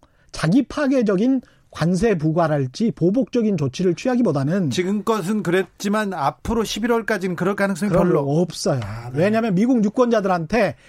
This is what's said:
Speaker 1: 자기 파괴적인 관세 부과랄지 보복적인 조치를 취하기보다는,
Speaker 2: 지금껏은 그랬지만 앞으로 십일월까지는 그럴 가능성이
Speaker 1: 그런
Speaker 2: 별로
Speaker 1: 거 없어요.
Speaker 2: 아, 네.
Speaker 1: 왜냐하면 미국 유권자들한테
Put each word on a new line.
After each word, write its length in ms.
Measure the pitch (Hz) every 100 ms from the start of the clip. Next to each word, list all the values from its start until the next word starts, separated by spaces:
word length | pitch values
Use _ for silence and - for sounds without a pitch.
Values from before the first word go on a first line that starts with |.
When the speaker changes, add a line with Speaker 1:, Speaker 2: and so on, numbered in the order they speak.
| _ _ _
Speaker 1:
자기 300 | - 156 254 247
파괴적인 760 | 294 277 269 214 185 247 262 - _ _
관세 460 | - 160 180 226 175
부과랄지 760 | 156 160 160 147 131 - 226
보복적인 640 | - 165 240 220 247 214 180
조치를 360 | 135 - 185 170
취하기보다는, 760 | 254 247 226 143 139 196 156
Speaker 2:
지금껏은 720 | 143 185 208 202 220 175 214
그랬지만 720 | 170 185 185 - 202 214 208
앞으로 500 | 170 143 - - 226
십일월까지는 720 | 208 214 233 233 - 208 185 165
그럴 200 | 175 208
가능성이 340 | 196 165 208
Speaker 1:
그런 160 | 175 180
Speaker 2:
별로 180 | 156 139
Speaker 1:
거 160 | 156
없어요. 380 | 175 - 196 135
Speaker 2:
아, 280 | 101 113 120
네. 80 | 135
Speaker 1:
왜냐하면 340 | 196 220 226
미국 300 | 180 240 247
유권자들한테 920 | 202 262 240 220 190 180 160 233 180 -